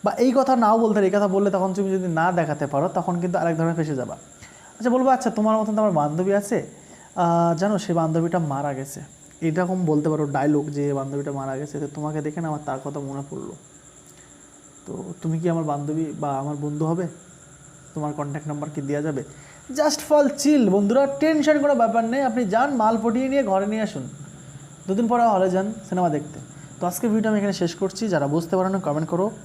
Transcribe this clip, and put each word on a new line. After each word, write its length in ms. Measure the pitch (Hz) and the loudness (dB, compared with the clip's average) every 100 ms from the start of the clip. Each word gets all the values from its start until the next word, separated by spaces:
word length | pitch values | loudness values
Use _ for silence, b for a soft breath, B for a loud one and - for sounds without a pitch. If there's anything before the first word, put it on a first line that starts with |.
বা 80 | 208 | -2
এই 200 | - 254 254 | 2 4 4
কথা 200 | 269 254 | 4 4
নাও 240 | 220 226 | 4 4
বলতে, 200 | 226 208 | 4 4
এই 100 | 190 | 4
কথা 180 | 202 202 | 2 2
বললে 240 | 196 196 | 2 2
তখন 220 | 190 190 | 2 0
তুমি 180 | 185 196 | 0 0
যদি 160 | 190 185 | 0 -2
না 240 | 160 170 | 0 2
দেখাতে 360 | 175 151 147 143 | 2 -2 -2 -2
পারো 220 | 139 175 | 0 0
তখন 260 | 185 175 175 | -2 -2 -2
কিন্তু 180 | 180 175 | -2 0
আরেক 200 | 170 160 | 0 0
ধরনের 180 | 165 170 | 0 0
ফেঁসে 200 | 156 139 | -2 -4
যাবা। 180 | 120 - - - B B B - | -6 -10 -16 -20 B B B -4
আচ্ছা 120 | 233 | 0
বলবো, 200 | 254 262 | 2 4
"আচ্ছা 200 | 254 247 | 2 2
তোমার 280 | 226 214 220 | 0 2 2
মতন 180 | 214 214 | 0 0
তো 40 | |
আমার 120 | 214 | 2
বান্ধবী 400 | 165 147 156 185 | 2 0 0 0
আছে, 360 | 196 202 220 - B B B B - | 0 0 -4 -4 B B B B -2
আহ, 420 | 170 170 170 165 | 2 4 2 2
জানো 220 | 202 208 | 0 0
সেই 160 | - 170 | 0 0
বান্ধবীটা 440 | 160 160 170 180 | 2 2 0 0
মারা 340 | 156 139 147 | -2 -2 -4
গেছে।" 280 | 135 135 - 139 - - - | -6 -8 -12 -16 -20 -20 -6
এরকম 440 | 165 156 180 185 170 | -2 0 0 0 2
বলতে 240 | 151 156 | 2 2
পারো 160 | 156 147 | 0 0
ডায়লগ 440 | 143 147 147 147 | 0 2 2 0
যে, 240 | 143 143 | -4 -2
"বান্ধবীটা 380 | 139 139 143 143 | -2 -4 -6 -6
মারা 260 | 139 135 131 | -6 -6 -6
গেছে, 220 | 147 147 | -8 -8
তো 80 | 143 147 | -8 -6
তোমাকে 260 | 151 156 | -6 -4
দেখে 200 | 151 151 | -6 -6
না 60 | 165 | -6
আমার 120 | 147 147 | -6 -6
তার 140 | 131 | -8
কথা 160 | 143 147 | -6 -8
মনে 240 | 139 139 143 | -8 -8 -10
পড়লো, 240 | - - - - - - - - B B B B - - - - | -12 -12 -16 -20 -20 -20 -20 -20 B B B B -20 -20 -20 -14
তো 180 | - - 165 | -12 -12 -8
তুমি 180 | 160 160 | -4 -2
কি 100 | 175 | 0
আমার 140 | 165 | 0
বান্ধবী 420 | 156 143 143 156 160 147 | -2 -4 -4 -4 -4 -4
বা 200 | 147 135 | -4 -4
আমার 160 | 139 147 | -6 -6
বন্ধু 300 | 147 147 160 | -6 -4 -2
হবে? 220 | 170 175 - - - - - - - - | -2 -6 -10 -20 -20 -20 -20 -20 -20 -14
তোমার 200 | 160 151 | -8 -6
কন্ট্যাক্ট 340 | 147 143 143 151 | -6 -6 -6 -8
নাম্বার 220 | 147 147 147 | -8 -8 -8
কি 60 | |
দেওয়া 200 | 139 147 | -4 -2
যাবে?" 220 | 156 135 - B B B - | -2 -4 -8 B B B -10
Just 260 | 269 302 294 - | 0 0 0 2
for 200 | 302 285 - | 4 4 2
chill 320 | 277 294 208 | 4 6 6
বন্ধুরা, 360 | 190 202 254 277 | 4 4 4 2
টেনশন 540 | 277 311 311 294 294 | 2 2 4 4 4
কোনো 160 | 285 262 | 4 4
ব্যাপার 300 | 226 226 226 | 4 2 0
নেই, 160 | 262 | 0
আপনি 240 | 269 226 220 | 0 0 0
যান 300 | 214 277 262 | 2 2 4
মাল 220 | 220 226 | 2 4
পটিয়ে 260 | 226 226 262 | 0 0 2
নিয়ে 140 | 277 | 0
ঘরে 220 | 226 190 202 | 2 2 2
নিয়ে 160 | 220 | -2
আসুন, 220 | 214 143 123 - B B B B B - - | -2 -4 -10 -12 B B B B B -14 -4
দুদিন 200 | 196 233 | 0 2
পরে 160 | 240 | 4
হলে 260 | 233 196 190 | 4 4 2
যান 220 | 185 202 226 - | 2 -2 -6 -6
সিনেমা 200 | 180 175 | 0 2
দেখতে। 300 | 151 - - - B B - | 0 -4 -14 -18 B B -6
তো 80 | 175 | -4
আজকের 220 | 180 240 | -2 0
ভিডিও 200 | 214 220 | 2 2
আমি 80 | 214 | 2
এখানে 160 | 202 | 0
শেষ 220 | 190 170 - | 0 -2 -2
করছি। 320 | 190 190 226 | -4 -2 0
যারা 200 | 165 139 | 0 2
বুঝতে 280 | 156 170 185 | 0 0 0
পারেন 220 | 185 190 | 0 0
কমেন্ট 300 | 160 147 160 | -2 -2 -2
করো 220 | 175 208 220 | 0 -2 -4